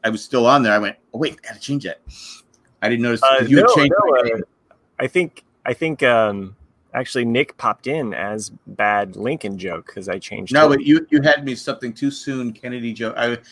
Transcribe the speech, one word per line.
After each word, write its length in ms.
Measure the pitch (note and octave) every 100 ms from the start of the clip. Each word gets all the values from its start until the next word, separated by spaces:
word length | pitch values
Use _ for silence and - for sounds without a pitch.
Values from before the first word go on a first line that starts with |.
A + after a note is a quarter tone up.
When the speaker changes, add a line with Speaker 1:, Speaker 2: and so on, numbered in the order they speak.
Speaker 1:
I 60 | A2+
was 140 | A2
still 220 | - B2+ A#2+
on 160 | C#3+
there. 100 | A#2
I 60 | G#2
went, 180 | G#2 - _
"Oh, 60 | A2+
wait, 220 | D3+ -
gotta 160 | - -
change 240 | - C#3+
that." 180 | F2+ - - - - - _ _ _ _
I 80 | G#2+
didn't 140 | A#2
notice 180 | A#2+ A#2
Speaker 2:
Uh, 240 | C3+ C3+ A#2+
Speaker 1:
you 100 | C#3+
had 100 | A3
Speaker 2:
no, 80 | D#3+
Speaker 1:
changed 180 | C#3+ F3+
Speaker 2:
no, 80 | G3+
Speaker 1:
my 80 | C3
Speaker 2:
uh, 40 |
Speaker 1:
name. 200 | A#2+ A2+ - _ _ _ _ _
Speaker 2:
I 60 | B2+
think, 380 | F#3 E3+ - _ _ -
I 80 |
think, 280 | B2 D#3+ D3+
um, 520 | C3 A#2 A2 G2+ F#2+ G#2 _ _ _
actually 300 | - B2+ C3
Nick 320 | A#2+ A#2 D3 -
popped 300 | A#2 G#2+ -
in 260 | D#3 B2 C2
as 360 | G2 G#2+ G#2+ - -
bad 480 | G2 G#2 G#2 G2+ G2
Lincoln 420 | A2 D#3 G#2 G2
joke 260 | F#2+ E2 -
'cause 160 | - F#2+
I 80 | F2+
changed 320 | - G2 F#2+
Speaker 1:
No, 120 | C3+ D#3
Speaker 2:
it. 40 | C#3
Speaker 1:
but 80 | C3+
you, 200 | D#3 D#3+
you 100 | D3+
had 240 | C#3+ D3 C#3
me 80 | A#2+
something 380 | - A#2+ B2
too 160 | A2+ C#3
soon, 400 | C#3 - C3+ B2
Kennedy 400 | A2 B2 B2 A#2
joke. 200 | A2 A2+ A2+
I, 220 | A#2+ A#2 _